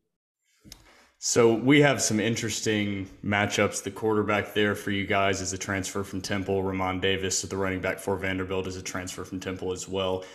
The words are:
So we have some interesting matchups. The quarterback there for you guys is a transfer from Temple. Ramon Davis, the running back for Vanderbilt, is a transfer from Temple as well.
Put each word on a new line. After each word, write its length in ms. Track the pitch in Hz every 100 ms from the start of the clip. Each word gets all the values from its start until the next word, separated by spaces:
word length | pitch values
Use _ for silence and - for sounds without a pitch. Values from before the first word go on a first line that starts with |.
| _ _ _ _ _ _ - - - - _ _
So 300 | - - 117
we 300 | 110 120 143
have 180 | 143 120
some 180 | - 107
interesting 880 | 107 113 113 101 - 107 101 101 95 -
matchups. 600 | 101 101 104 - 101 -
The 80 | -
quarterback 640 | 98 110 107 101 104 98
there 200 | - 104
for 160 | 95 -
you 160 | 98 95
guys 360 | 101 98 92
is 100 | 92
a 60 | 95
transfer 440 | - 98 92 101
from 200 | 98 98
Temple. 400 | - 101 95 98
Ramon 360 | 95 95 92 92
Davis, 440 | 95 95 95 -
the 160 | 95 98
running 240 | 95 92
back 160 | 92 -
for 180 | - 95
Vanderbilt, 500 | 95 92 92 95 95
is 120 | 92
a 40 |
transfer 400 | 87 95 90 -
from 160 | 92 92
Temple 320 | 95 92 92
as 160 | 90 -
well. 380 | 95 95 92 -